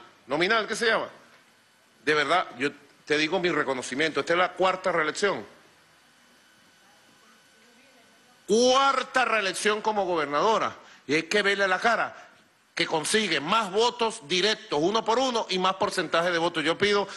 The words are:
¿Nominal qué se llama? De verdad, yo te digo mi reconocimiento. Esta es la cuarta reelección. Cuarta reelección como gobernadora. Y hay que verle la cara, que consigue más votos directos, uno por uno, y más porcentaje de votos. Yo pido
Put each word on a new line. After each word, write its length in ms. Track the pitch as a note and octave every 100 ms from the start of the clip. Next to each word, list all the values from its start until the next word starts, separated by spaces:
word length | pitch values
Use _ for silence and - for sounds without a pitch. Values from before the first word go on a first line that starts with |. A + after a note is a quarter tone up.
| - _ -
¿Nominal 400 | D3 F3+ A3+ G3
qué 80 | A3
se 100 | A#3
llama? 240 | G3+ A#2 - - - _ _ _ _ _ _ D3
De 80 |
verdad, 340 | D3+ D3 - - A#2+
yo 120 | C#3 - - _ -
te 120 | D3+
digo 220 | D#3 F#3
mi 100 | F3
reconocimiento. 680 | D3+ C3 C3 - C3 D#3 C#3+
Esta 140 | C#3
es 60 | F3
la 140 | F3
cuarta 380 | - F#3 F#3 F#3
reelección. 540 | E3+ D#3 D3+ G3+ C#3 G2+ - _ _ _ _ _ _ _ _ _ _ _ _ _ _ _ _ - _ _ _ _ _ _ _ _ _ _ _ -
Cuarta 800 | A3 B3 C4 C#4 C4 A3+ B3+ A3+
reelección 560 | A3 F#3+ F3 G#3 G#3+
como 240 | G#3+ G#3+ F3+
gobernadora. 720 | E3+ C#3+ D3 G3+ G#3 A#2+ - - - -
Y 100 | D#3
hay 80 |
que 180 | D#3+ G#3
verle 260 | G3 G3+ G3
la 120 | F#3
cara, 360 | A#3 G#3 B2+ - - - _ _ _
que 140 | - E3
consigue 520 | D#3+ D3 G#3+ G3+ D#3
más 320 | D3+ A3 G3+
votos 560 | G3+ A#3+ A#3 A3+ - C#3+
directos, 520 | F3+ G3+ G#3+ - D3
uno 220 | E3+ A3
por 160 | G#3 A#3
uno, 260 | C4 A#3 -
y 100 | F#3
más 160 | F#3 F#3+
porcentaje 560 | G3+ F#3+ D#3+ E3 F3
de 60 | E3+
votos. 240 | E3+ E3
Yo 140 | D3+ E3
pido 300 | G3+ G3+ G3